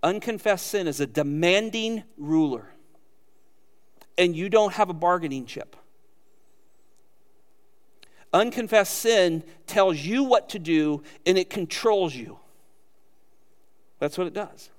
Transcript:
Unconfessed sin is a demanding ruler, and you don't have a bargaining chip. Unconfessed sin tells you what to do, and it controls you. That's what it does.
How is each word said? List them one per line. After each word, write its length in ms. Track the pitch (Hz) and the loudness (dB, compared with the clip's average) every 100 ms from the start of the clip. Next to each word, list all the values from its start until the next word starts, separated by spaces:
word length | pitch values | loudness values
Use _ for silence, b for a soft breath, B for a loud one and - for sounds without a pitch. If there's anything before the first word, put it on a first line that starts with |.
Unconfessed 640 | 156 202 240 214 214 190 - | -2 -4 -6 -4 0 -2 -2
sin 220 | 208 175 | -4 -2
is 120 | 135 | -2
a 60 | 143 | -4
demanding 960 | 131 143 147 170 190 220 226 220 226 - - | -2 -2 0 2 2 0 -4 -4 -6 -10 -14
ruler, 560 | 143 160 151 123 110 - - - - - - - - - - - - - - - | 0 2 2 0 -10 -20 -20 -20 -20 -20 -20 -20 -20 -20 -20 -20 -20 -20 -12 0
and 180 | 180 160 | 0 0
you 140 | 190 | 0
don't 240 | 214 208 | 2 2
have 160 | 185 196 | 2 -2
a 40 | |
bargaining 520 | 165 175 180 165 135 120 | 0 0 2 0 -8 -10
chip. 300 | - - - - - - - - - - - - - - - - - - - - - - - - - b b b | -12 -14 -18 -20 -20 -20 -20 -20 -20 -20 -20 -20 -20 -20 -20 -20 -20 -20 -20 -20 -20 -20 -20 -20 -20 b b b
Unconfessed 600 | 170 226 233 226 220 196 - | 2 2 -2 2 2 2 -2
sin 480 | 226 226 180 160 - B - | 2 4 4 0 -6 B -4
tells 320 | 214 190 156 | 2 2 2
you 240 | 147 233 | -2 -2
what 260 | 269 240 - | 4 2 2
to 100 | 208 | -10
do, 440 | 160 160 151 147 147 B | 0 2 2 -2 -6 B
and 140 | - 185 | 0 2
it 140 | 180 | 2
controls 640 | 208 175 - 233 208 175 131 | -4 -6 -2 0 2 0 -4
you. 240 | 104 82 - - - - - - - - - - - - - - - - | -14 -16 -20 -20 -20 -20 -20 -20 -20 -20 -20 -20 -20 -20 -20 -20 -20 -8
That's 180 | 147 - | -8 -4
what 80 | 180 | -6
it 80 | |
does. 380 | - 208 - - | -6 -10 -14 -20